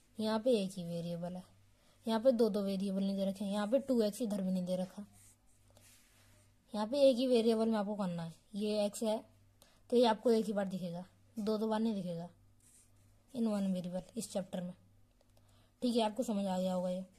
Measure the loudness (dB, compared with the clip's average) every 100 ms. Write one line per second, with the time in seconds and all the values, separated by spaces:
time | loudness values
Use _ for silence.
0 | _ -6 -2 0 2 2 0 -6 -8 -6
1 | -6 -6 -8 -10 -14 -20 -20 _ _ _
2 | -2 2 4 6 4 2 -2 -2 -2 -2
3 | -2 0 -2 -2 -4 -2 0 0 2 0
4 | 0 0 -4 -2 -2 -2 -2 -4 -4 -10
5 | -18 -20 -20 _ _ _ _ -20 -20 -20
6 | _ _ _ -20 _ _ _ -6 -2 6
7 | 6 6 4 4 4 4 2 0 -2 -4
8 | -4 -4 -8 -12 _ -6 -2 0 -2 -2
9 | -2 -2 -6 _ _ _ -20 _ 0 4
10 | 4 4 4 2 2 -2 -2 -4 -8 -10
11 | -12 _ _ -6 -2 0 0 0 0 -2
12 | -4 -8 -10 -16 -20 _ _ -20 _ _
13 | _ _ _ -2 0 0 0 -2 -4 -8
14 | -8 -10 -6 -6 -6 -6 -8 -12 _ _
15 | _ _ _ _ _ _ _ -4 0 2
16 | 0 0 -2 -2 0 0 0 0 -2 -4
17 | -8